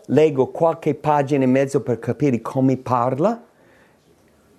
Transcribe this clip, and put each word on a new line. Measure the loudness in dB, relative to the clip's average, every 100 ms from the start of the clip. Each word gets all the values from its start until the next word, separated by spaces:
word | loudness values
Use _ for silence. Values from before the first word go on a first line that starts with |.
| 0
leggo | 2 4 2 -2
qualche | 0 -2 0 -4
pagina | -2 0 0 0 0
e | 2
mezzo | 2 0 -2
per | -2 -6
capire | -4 -2 0 -2
come | -4 0 0 0
parla, | -2 0 0 0 -2 -2 -10 _ _ _ _ _ _ _ _ _ _